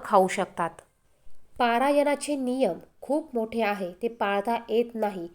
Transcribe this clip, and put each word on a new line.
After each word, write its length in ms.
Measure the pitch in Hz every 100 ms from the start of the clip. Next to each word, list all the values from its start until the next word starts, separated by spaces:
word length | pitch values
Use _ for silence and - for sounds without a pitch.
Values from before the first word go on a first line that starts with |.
खाऊ 240 | - 208 190
शकतात. 420 | - 180 - 165 - - _ _ _ - - - -
पारायणाचे 800 | 240 233 269 294 285 277 - 294
नियम 420 | 254 254 233 165 - _
खूप 340 | - 294 320
मोठे 280 | 240 220 226
आहे, 300 | 214 202 180 180
ते 60 | 233
पाळता 480 | 233 208 202 202 233 233
येत 260 | 220 240
नाही. 340 | 226 214 190 170